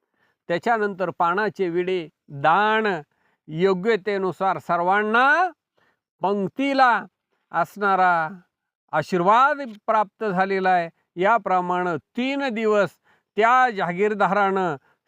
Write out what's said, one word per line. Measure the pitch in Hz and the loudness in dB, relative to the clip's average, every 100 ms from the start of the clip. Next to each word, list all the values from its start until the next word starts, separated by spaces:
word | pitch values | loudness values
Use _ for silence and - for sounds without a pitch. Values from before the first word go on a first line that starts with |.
| _ _ _ _ - | _ _ _ _ -6
त्याच्यानंतर | 175 233 226 208 185 175 | -4 -2 0 -2 -4 -6
पानाचे | - 170 185 214 - 185 | -2 0 0 -2 -2 -4
विडे, | 170 180 185 156 _ - | -2 -2 -4 -6 _ -18
दान, | 143 151 175 214 220 220 170 147 _ _ _ - | -2 2 4 2 0 0 -4 -8 _ _ _ -10
योग्यतेनुसार | 156 190 180 214 214 202 196 185 - 190 165 | -2 0 0 0 -2 -2 -4 -4 -2 -4 -4
सर्वांना | - 175 175 202 214 226 269 311 359 302 _ _ _ _ _ - | -4 -2 0 0 2 2 2 2 0 -4 _ _ _ _ _ -6
पंक्तीला | 180 202 185 - 277 269 254 214 - _ _ _ _ | -4 -2 -4 -4 -2 2 4 2 -4 _ _ _ _
असणारा | 165 170 196 202 190 185 170 156 180 _ _ _ _ - | -4 -4 -2 0 2 2 2 -2 -10 _ _ _ _ -6
आशीर्वाद | 156 151 180 175 226 277 285 269 208 - | -4 -2 0 2 4 4 0 -8 -10 -2
प्राप्त | 220 202 - | -2 -2 -4
झालेला | 220 180 190 190 185 | -4 -2 0 0 0
आहे. | 180 165 _ _ 170 | 0 -2 _ _ -2
याप्रमाणे | 190 226 196 185 180 180 180 156 _ - | 2 2 0 -2 0 -2 -2 -4 _ -6
तीन | 262 277 277 | -4 -4 -4
दिवस | 220 220 208 185 _ _ _ _ - | -2 0 2 0 _ _ _ _ 0
त्या | 226 254 254 | 4 4 2
जहागीरदारानं | 190 170 175 208 208 190 202 196 190 180 151 _ _ | 0 -4 0 -2 0 0 2 0 0 -2 -4 _ _